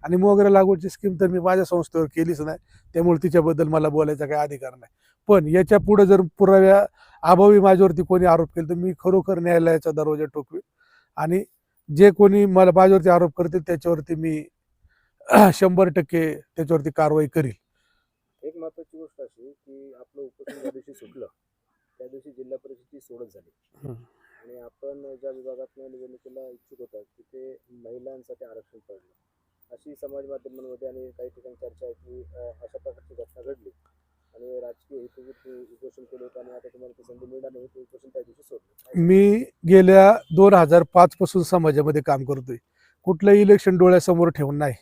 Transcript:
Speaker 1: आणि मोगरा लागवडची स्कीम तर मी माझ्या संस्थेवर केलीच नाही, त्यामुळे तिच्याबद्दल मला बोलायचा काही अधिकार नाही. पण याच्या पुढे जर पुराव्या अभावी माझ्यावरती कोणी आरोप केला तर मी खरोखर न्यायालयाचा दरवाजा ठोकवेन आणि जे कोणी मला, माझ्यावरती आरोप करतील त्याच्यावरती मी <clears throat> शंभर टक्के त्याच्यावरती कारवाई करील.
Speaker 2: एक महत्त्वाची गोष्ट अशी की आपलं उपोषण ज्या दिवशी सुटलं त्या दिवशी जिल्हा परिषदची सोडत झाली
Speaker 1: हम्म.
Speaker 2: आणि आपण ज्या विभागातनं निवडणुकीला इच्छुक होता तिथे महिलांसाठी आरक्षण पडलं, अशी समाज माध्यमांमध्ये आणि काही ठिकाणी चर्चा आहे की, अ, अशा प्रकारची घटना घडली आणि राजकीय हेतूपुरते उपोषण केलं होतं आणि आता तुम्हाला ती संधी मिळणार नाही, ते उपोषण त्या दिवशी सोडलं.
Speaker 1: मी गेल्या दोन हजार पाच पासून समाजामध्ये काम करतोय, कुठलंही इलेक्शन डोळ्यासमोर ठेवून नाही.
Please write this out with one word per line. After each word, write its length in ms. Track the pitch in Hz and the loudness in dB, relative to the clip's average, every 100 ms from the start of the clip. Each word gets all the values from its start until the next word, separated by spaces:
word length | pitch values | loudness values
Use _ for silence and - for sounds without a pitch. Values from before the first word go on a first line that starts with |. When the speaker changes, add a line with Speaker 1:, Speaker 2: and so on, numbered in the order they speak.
Speaker 1:
आणि 120 | 151 180 | -4 0
मोगरा 340 | 196 202 202 | 2 4 4
लागवडची 400 | 196 190 190 180 | 4 2 -2 -6
स्कीम 260 | - 202 180 | -10 -10 -4
तर 60 | 185 | -4
मी 120 | 180 | -2
माझ्या 260 | 175 185 180 | -2 -2 -2
संस्थेवर 400 | 175 156 165 156 | -6 -6 -6 -6
केलीच 360 | 160 165 151 | -6 -6 -6
नाही, 160 | 151 156 _ _ _ | -10 -12 _ _ _
त्यामुळे 300 | 170 175 165 | -4 -2 -2
तिच्याबद्दल 440 | 175 165 160 156 160 | 0 0 -2 -2 -2
मला 220 | 156 156 | -2 -2
बोलायचा 360 | 147 151 151 143 | -2 -4 -4 -8
काही 160 | 151 | -6
अधिकार 300 | 147 143 131 | -8 -10 -18
नाही. 200 | 127 123 _ _ _ - | -20 _ _ _ _ 0
पण 200 | 202 151 | 0 2
याच्या 300 | 170 180 208 | -2 2 0
पुढे 280 | 175 208 196 | 2 2 4
जर 160 | 196 175 _ | 4 0 _
पुराव्या 480 | 190 190 190 196 202 _ _ _ | 2 4 6 4 2 _ _ _
अभावी 360 | 156 180 202 208 | 0 4 6 6
माझ्यावरती 440 | 196 185 190 156 | 4 4 2 0
कोणी 220 | 170 185 180 | -2 0 2
आरोप 240 | 165 165 - | 0 -2 -8
केला 140 | 156 | -10
तर 40 | |
मी 200 | 175 180 165 | -8 -8 -6
खरोखर 400 | 185 190 185 180 | -2 -2 -2 -6
न्यायालयाचा 520 | 170 175 165 160 165 | -2 0 0 -2 -4
दरवाजा 340 | 151 151 151 151 | -6 -6 -6 -8
ठोकवेन 360 | 151 139 170 - _ _ _ _ - | -10 -14 -18 -20 _ _ _ _ -10
आणि 260 | 156 180 - _ _ _ _ | -6 -6 -8 _ _ _ _
जे 220 | 147 202 | 4 4
कोणी 340 | 190 202 202 202 | 6 2 4 2
मला, 260 | 185 185 175 | 2 2 4
माझ्यावरती 340 | 190 190 170 | 4 4 2
आरोप 220 | 175 175 - | 2 0 -4
करतील 240 | 170 175 | -6 -6
त्याच्यावरती 540 | 156 165 170 165 139 165 | -8 -8 -6 -6 -6 -8
मी 280 | 160 156 151 _ _ _ _ _ _ _ - | -6 -8 -12 _ _ _ _ _ _ _ 0
<clears throat> 260 | 240 202 | 4 4
शंभर 340 | - 190 185 190 | 2 -2 0 -2
टक्के 380 | 165 156 170 160 147 - - | -2 -4 -4 -6 -8 -16 -12
त्याच्यावरती 340 | 147 160 143 143 | -6 -4 -4 -4
कारवाई 320 | 151 151 151 | -2 -2 -4
करील. 240 | - 139 101 _ _ _ _ _ _ _ _ | -4 -6 -10 _ _ _ _ _ _ _ _
Speaker 2:
एक 140 | 147 165 | -20 -16
महत्त्वाची 400 | 160 160 160 160 | -20 -20 -20 -20
गोष्ट 240 | 160 _ | -20 _
अशी 300 | 131 _ 127 | -20 _ -20
की 420 | 143 _ 135 139 127 | _ _ -20 -20 _
आपलं 220 | 123 139 | _ -20
उपोषण 380 | 139 _ 139 139 | -20 _ -20 -16
ज्या 120 | 151 | -16
दिवशी 200 | - _ | -18 _
सुटलं 320 | 135 110 - 110 _ _ _ _ _ _ _ | -20 -20 -20 -20 _ _ _ _ _ _ _
त्या 80 | 127 | -20
दिवशी 240 | 135 147 | -20 -20
जिल्हा 260 | 127 127 131 | _ -20 -20
परिषदची 420 | 131 127 _ 143 | -20 -20 _ -20
सोडत 280 | _ 120 117 | _ -20 -20
झाली 180 | 98 85 _ _ _ | _ _ _ _ _
Speaker 1:
हम्म. 200 | 143 117 120 _ _ _ | -20 -20 _ _ _ _
Speaker 2:
आणि 160 | 117 123 | _ -20
आपण 420 | 120 _ 139 143 139 135 | -20 _ -20 -20 -20 -20
ज्या 160 | 135 | -20
विभागातनं 600 | 131 127 127 131 _ 135 | -18 -20 -20 -20 _ -20
निवडणुकीला 580 | 127 127 127 131 127 131 | -20 -20 _ _ -20 -20
इच्छुक 300 | 123 _ _ | -20 _ _
होता 220 | 120 107 | -20 -20
तिथे 560 | 104 _ 117 131 131 131 _ 123 | _ _ _ -20 -20 -20 _ _
महिलांसाठी 600 | 113 123 127 131 123 123 123 | -20 -20 -20 -20 _ -20 -20
आरक्षण 320 | 110 _ 113 | -20 _ _
पडलं, 360 | _ 98 90 _ _ _ _ _ _ | _ -20 _ _ _ _ _ _ _
अशी 220 | 120 - 143 | -20 -20 -20
समाज 240 | 139 139 139 | -20 -20 -20
माध्यमांमध्ये 580 | 135 131 131 131 127 131 | -20 -20 -20 -20 -20 -20
आणि 240 | 131 127 127 | -20 -20 _
काही 120 | 123 | -20
ठिकाणी 260 | 127 127 123 | _ -20 _
चर्चा 300 | 123 _ 127 | -20 _ -20
आहे 80 | |
की, 300 | 120 _ 123 - - | -20 _ -20 -20 -20
अ, 60 | 120 - | -20 -20
अशा 160 | - - | -20 -20
प्रकारची 360 | - - _ | -20 -20 _
घटना 280 | 123 117 _ | -20 -20 _
घडली 280 | 123 139 101 _ _ _ _ _ _ 113 | -20 -20 -20 _ _ _ _ _ _ _
आणि 240 | 123 127 | -20 -18
राजकीय 400 | 123 120 _ 135 | -18 -20 _ -20
हेतूपुरते 640 | 123 _ 127 131 131 123 | -20 _ -20 -20 _ -20
उपोषण 420 | 120 117 131 _ | -20 _ -20 _
केलं 200 | 123 127 | -20 -20
होतं 160 | 123 123 | -20 -20
आणि 100 | 123 | -20
आता 180 | 123 123 | -20 -20
तुम्हाला 260 | 123 127 120 | _ -20 _
ती 60 | |
संधी 220 | 120 123 127 | _ -20 -20
मिळणार 260 | 131 131 | -20 -20
नाही, 140 | 131 127 | -20 -20
ते 120 | 131 | -20
उपोषण 300 | 127 131 135 | -20 -20 _
त्या 120 | 131 | -20
दिवशी 220 | 120 113 | -20 _
सोडलं. 580 | _ - _ _ _ 180 | _ -20 _ _ _ -6
Speaker 1:
मी 420 | 170 190 202 214 254 _ 165 | 0 2 2 -2 -6 _ 2
गेल्या 460 | 190 185 190 196 220 - 165 | 4 6 6 6 4 -2 2
दोन 180 | 196 | 4
हजार 300 | 196 160 170 175 | 4 4 2 2
पाच 220 | 185 175 - | 2 2 2
पासून 240 | 185 185 | -6 -6
समाजामध्ये 580 | 165 180 160 143 147 151 | -4 -2 -2 -2 -2 -4
काम 220 | 143 139 | -4 -6
करतोय, 340 | 131 135 127 117 _ _ _ _ - | -6 -12 -12 -18 _ _ _ _ -6
कुठलंही 340 | 170 202 208 | -2 4 4
इलेक्शन 360 | 202 202 - 185 | 6 4 2 2
डोळ्यासमोर 520 | 180 180 - 170 170 | 4 4 2 0 -2
ठेवून 280 | - 139 147 | -2 -8 -6
नाही. 160 | 147 117 | -8 -8